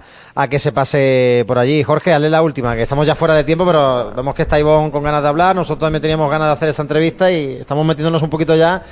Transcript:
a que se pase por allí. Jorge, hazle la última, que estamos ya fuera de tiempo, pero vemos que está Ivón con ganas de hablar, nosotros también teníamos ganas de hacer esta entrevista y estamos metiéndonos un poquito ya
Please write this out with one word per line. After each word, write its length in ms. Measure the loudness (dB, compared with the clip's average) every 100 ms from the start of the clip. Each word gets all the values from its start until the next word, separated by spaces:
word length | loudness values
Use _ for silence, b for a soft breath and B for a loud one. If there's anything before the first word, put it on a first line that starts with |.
| B B B -4
a 120 | -2
que 100 | -2
se 140 | -2
pase 720 | -2 0 2 2 2 2 2 0
por 140 | 0
allí. 240 | 2 0
Jorge, 300 | 0 0 2
hazle 160 | 2 2
la 120 | 2
última, 340 | 0 -2 -4 -2
que 80 |
estamos 220 | -2 0 0
ya 80 | 0
fuera 200 | 2 2
de 80 |
tiempo, 220 | 2 0 2
pero 480 | 2 2 0 -4 -6
vemos 180 | -6
que 100 | -4
está 140 | 0 0
Ivón 320 | 4 2 2
con 140 | -2
ganas 180 | -2 -2
de 60 | 0
hablar, 260 | 2 2 0
nosotros 240 | -2 -2 -2
también 160 | -2
teníamos 300 | -2 0 0
ganas 160 | 0 0
de 60 |
hacer 160 | 0 -2
esta 120 | -4
entrevista 460 | -2 0 0 0 0
y 280 | 0 -4 -8
estamos 260 | -6 -2 0
metiéndonos 360 | 0 0 -2
un 60 | -2
poquito 260 | -2 0 4
ya 260 | 4 0 B